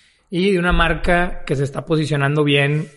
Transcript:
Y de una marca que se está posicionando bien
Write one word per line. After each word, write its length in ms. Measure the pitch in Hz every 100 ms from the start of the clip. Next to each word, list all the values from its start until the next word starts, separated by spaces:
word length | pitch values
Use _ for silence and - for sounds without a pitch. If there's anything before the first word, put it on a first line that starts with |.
| _ _ -
Y 240 | 175 196
de 60 | 185
una 140 | 180
marca 720 | 170 165 160 - 175 180 - -
que 100 | 139
se 80 |
está 220 | 135 - 139
posicionando 580 | 156 143 147 139 151
bien 440 | 147 139 139 151 156